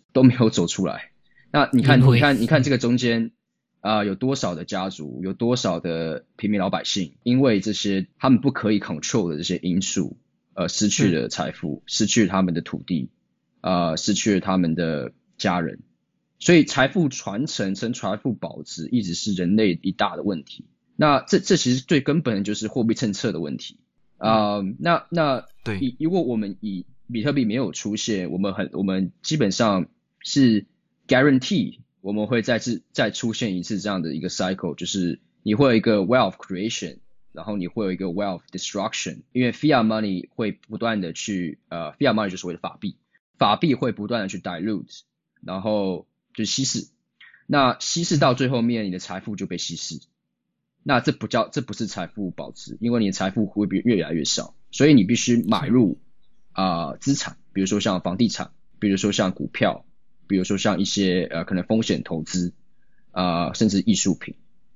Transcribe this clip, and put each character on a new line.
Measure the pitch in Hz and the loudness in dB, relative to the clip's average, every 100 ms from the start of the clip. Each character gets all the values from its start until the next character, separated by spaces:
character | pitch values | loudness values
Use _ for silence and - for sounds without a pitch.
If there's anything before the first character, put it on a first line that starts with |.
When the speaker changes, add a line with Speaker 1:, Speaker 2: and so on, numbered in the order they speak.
| _ | _
Speaker 1:
都 | 135 | 6
没 | 131 113 | 6 8
有 | 113 | 2
走 | - 85 | 2 0
出 | - 92 | 0 -4
来。 | - - _ _ _ _ | -4 -12 _ _ _ _
那 | 147 135 | 0 2
你 | 127 | 4
看， | 131 127 | 6 8
Speaker 2:
轮 | 131 | 8
回。 | 120 | 8
Speaker 1:
你 | |
看， | 143 131 | 6 4
你 | 117 | 4
看 | 156 | 4
这 | 135 | 4
个 | 127 | 2
中 | 120 120 | 2 2
间， | 120 117 113 - _ _ _ _ | 2 0 -2 -8 _ _ _ _
啊， | 101 107 | -2 0
有 | 104 | 0
多 | 95 127 | -2 -2
少 | 139 104 | -2 -4
的 | 85 | -6
家 | 87 98 95 | -6 -6 -6
族， | 95 73 62 | -8 -12 -8
有 | 92 | -8
多 | 95 117 123 | -2 0 2
少 | 101 85 | 0 -2
的 | 85 82 80 78 - - | -2 -4 -4 -6 -10 -8
平 | 104 | -2
民 | 101 | 0
老 | 95 | 0
百 | 95 | -2
姓， | - 104 87 - | -4 -4 -4 -6
因 | 120 127 | 0 4
为 | 135 104 | 4 4
这 | 101 | 0
些 | 101 104 95 92 _ | -2 -2 -2 -4 _
他 | 131 | 4
们 | 123 | 4
不 | 139 | 4
可 | 123 110 | 0 0
以 | 104 | 0
control | - 127 120 120 87 | 0 -6 -2 0 0
的 | 76 | -2
这 | |
些 | 87 90 | -4 -2
因 | 90 90 | 0 0
素， | 95 - 85 - _ _ _ - | 0 -2 -4 -6 _ _ _ -6
呃， | 90 | -4
失 | - 104 | 0 0
去 | - 101 | 2 2
了 | 80 57 | 2 -2
财 | - 78 | -4 -6
富， | - 82 69 | -6 -8 -8
Speaker 3:
嗯。 | - | -6
Speaker 1:
失 | - 104 | -2 0
去 | - | 4
了 | 98 | 4
他 | 95 | 4
们 | 92 | 0
的 | 82 | 0
土 | 82 - | -4 -10
地， | - 85 64 - _ _ _ _ | -4 -4 -4 -10 _ _ _ _
呃， | - 90 85 80 | -2 0 0 -2
失 | - | 0
去 | 98 113 | 0 2
了 | 98 | 2
他 | 98 92 | 2 2
们 | 85 | 2
的 | 80 82 73 62 - _ _ | 0 -2 -2 -6 -12 _ _
家 | 104 90 | -2 0
人。 | 82 50 - _ _ _ _ _ | -2 -8 -18 _ _ _ _ _
所 | - | 4
以 | 175 | 6
财 | - - 131 | 6 2 0
富 | 196 151 | 2 0
传 | - - 101 151 | -2 -8 -6 -6
承 | - 98 | -2 -4
跟 | 98 113 | -2 -4
财 | 123 101 107 | -4 -4 -4
富 | 139 | -4
保 | 104 80 67 | -4 -6 -10
值 | 76 - 78 | -14 -12 -2
一 | 120 | -2
直 | 98 | 0
是 | 85 - | -4 -4
人 | 92 87 104 | -2 2 4
类 | 110 82 | 4 2
一 | 95 | -2
大 | 92 - 80 | -2 -2 -2
的 | |
问 | 85 87 | -4 -4
题。 | 71 - - _ _ - | -8 -20 -20 _ _ 0
那 | 147 135 | 4 4
这， | - 196 | 2 0
这 | - 175 | 2 2
其 | 127 | 2
实 | 127 | 0
最 | - 156 | 2 0
根 | 127 151 | 2 0
本 | 147 104 | 0 -2
的 | |
就 | 101 | -2
是 | 104 107 | -4 -4
货 | 135 | -2
币 | 113 | 0
政 | 110 117 | 0 0
策 | 95 117 | -2 -2
的 | 82 | -4
问 | 76 65 | -6 -8
题。 | - - _ _ _ _ | -12 -18 _ _ _ _
呃， | 110 110 104 104 | 2 2 2 0
Speaker 3:
嗯。 | 95 120 | -4 -4
Speaker 1:
那， | 170 170 - | 0 0 0
那 | 170 151 127 - - | 0 2 0 -4 -12
Speaker 3:
对。 | - 101 | -8 -4
Speaker 1:
以， | 92 127 | -4 -4
如 | 160 | -2
果 | 185 | 0
我 | 139 117 | 0 -2
们 | 104 95 | -4 -6
以 | 110 92 - - - | -8 -8 -10 -20 -10
比 | 120 | -4
特 | 120 | -2
币 | 143 | 0
没 | 113 | 0
有 | 113 104 | 0 -2
出 | - 107 107 | -4 -6 -4
现， | - 104 87 | -2 -2 -2
我 | 87 | -2
们 | 98 | -4
很， | 92 95 | -4 -6
我 | - | -4
们 | 98 92 92 - | -2 0 -2 -6
基 | - 156 | -6 0
本 | 110 | 0
上 | 92 113 95 82 _ _ _ | 2 2 2 -2 _ _ _
是 | - 143 127 107 98 _ _ _ - | -2 4 6 4 0 _ _ _ 0
guarantee | 127 143 131 - 190 101 - - _ | 4 6 4 2 -2 -2 -6 -20 _
我 | 95 | -6
们 | 104 107 | -4 0
会 | 120 | -2
再 | 107 113 | 0 -2
次， | 120 107 - | 0 -6 -6
再 | - 117 | -2 -2
出 | - 117 | 0 -4
现 | 110 117 92 | -2 -4 -4
一 | |
次 | 87 104 | -4 -6
这 | 101 | -4
样 | 95 | -4
的 | 80 | -4
一 | 76 | -4
个 | 87 | -6
cycle， | - 92 95 - | -4 -4 -2 -6
就 | 73 90 | -6 -4
是 | 101 87 73 _ _ | -2 -2 -4 _ _
你 | - | -2
会 | 107 139 | 4 6
有 | |
一 | 113 | 6
个 | 117 107 | 4 2
wealth | 95 123 104 - | 4 2 2 -2
creation， | - 90 110 - 87 - - - - | -10 -6 -4 -4 -8 -12 -20 -20 -20
然 | - | -16
后 | 82 104 | -8 -6
你 | 87 | -6
会 | - | -4
有 | 101 | -4
一 | 92 | -4
个 | 95 | -4
wealth | 85 101 87 - | -4 -4 -6 -10
destruction， | 92 - 104 104 - - - - | -10 -8 -4 -4 -4 -8 -10 -8
因 | 127 | 0
为 | 127 | 0
fiat | 117 147 139 110 | 0 2 4 4
money | 110 104 92 - | 0 -2 -4 -6
会 | - 110 | -6 -6
不 | - _ 107 | -6 _ -6
断 | 113 110 | -2 -2
的 | 87 | -4
去， | 80 - 98 87 - _ | -6 -6 -4 -4 -8 _
呃， | 85 78 | -10 -10
fiat | - 139 | 0 0
money | 110 101 | 2 -2
就 | 90 | -6
是 | |
所 | 90 | -10
谓 | |
的 | 85 | -10
法 | - - | -12 -10
币， | 104 - _ _ _ _ | -12 -12 _ _ _ _
法 | 113 110 | 2 4
币 | - | 2
会 | 123 127 | 0 0
不 | 107 104 | -4 -4
断 | 120 | -4
的 | 98 | -4
去 | 98 | -6
dilute， | 95 87 98 101 - - _ _ _ _ | -8 -6 -4 -4 -6 -18 _ _ _ _
然 | - 92 | -10 -6
后 | 101 107 98 87 - _ _ | -2 0 0 -4 -8 _ _
就 | - | -6
稀 | 107 - | -4 -2
释， | 131 117 - _ _ _ - _ _ | -2 -4 -8 _ _ _ -20 _ _
那 | 147 131 - | 2 4 2
稀 | - - | -4 -2
释 | 170 156 | 0 4
到 | 151 | 4
最 | 123 131 | 2 0
后 | 131 | 0
面， | 117 120 | 0 0
你 | 101 | -4
的 | 90 | -6
财 | - 95 | -8 -10
富 | 98 101 | -10 -8
就 | 95 | -8
被 | 87 | -8
稀 | - 82 | -8 -8
释， | - 78 - _ _ _ _ _ _ _ | -10 -12 -16 _ _ _ _ _ _ _
那 | - 131 | -2 0
这 | - | 0
不 | - 110 | -2 -2
叫， | 120 110 | -2 -2
这 | - | -4
不 | 127 | -8
是 | 104 107 | -6 -6
财 | - 87 | -6 -10
富 | - 95 | -8 -8
保 | - 69 | -8 -14
值， | - - - | -14 -16 -6
因 | 117 | 0
为 | 120 | 2
你 | 104 | 2
的 | |
财 | 95 95 | 0 -2
富 | 98 101 | 0 -2
会 | - 104 | 0 0
变， | 98 | 2
越 | 120 104 | 2 2
来 | 76 | 2
越 | 82 | -2
少， | 71 - - - - | -2 -4 -6 -16 -16
所 | - 143 | 2 8
以 | |
你 | 143 | 8
必 | 92 | 6
须 | 117 - 117 | 2 2 2
买 | 98 107 - | 2 0 2
入， | 123 104 | 4 4
Speaker 3:
是。 | - - - - - - | 2 -10 -20 -20 -20 -14
Speaker 1:
呃， | - 95 85 80 - | -4 -2 -2 -6 -6
资 | - | -2
产， | 139 - - - | -2 -2 -12 -10
比 | 98 | -4
如 | 95 | 0
说 | 104 | 0
像 | 107 92 | 0 -2
房 | 90 95 | -2 0
地 | 117 | 0
产， | - - - - - | 0 -10 -14 -20 -4
比 | 107 | 0
如 | 98 | 2
说 | 104 | 2
像 | 101 98 | 2 0
股 | 95 - | -2 -8
票， | - 107 - - - - - - | 0 0 0 -10 -20 -20 -20 -4
比 | 98 | -2
如 | |
说 | 92 98 | 0 0
像 | 110 87 | 0 0
一 | 101 | -2
些， | - 95 90 85 | 0 0 0 -2
呃， | 82 | -6
可 | 87 | -4
能 | 92 | -4
风 | 90 113 | 0 -2
险 | 117 92 | 0 -2
投 | - 82 | -4 -8
资， | 78 92 87 - - - - - - | -6 -4 -4 -6 -20 -20 -20 -20 -12
呃， | - 90 85 80 | -4 -2 0 -2
甚 | - 110 | 0 2
至 | 98 | 2
艺 | 110 | 2
术 | 95 98 | 2 0
品。 | 85 - - - - - | -2 -6 -16 -20 -20 -20